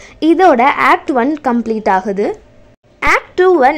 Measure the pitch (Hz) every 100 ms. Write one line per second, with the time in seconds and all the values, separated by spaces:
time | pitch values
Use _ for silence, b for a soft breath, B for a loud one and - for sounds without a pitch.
0 | B B 311 330 370 254 254 - 262 359
1 | 359 262 247 311 262 240 226 220 214 185
2 | 214 196 233 427 - - - _ _ _
3 | 285 349 - - 370 349 254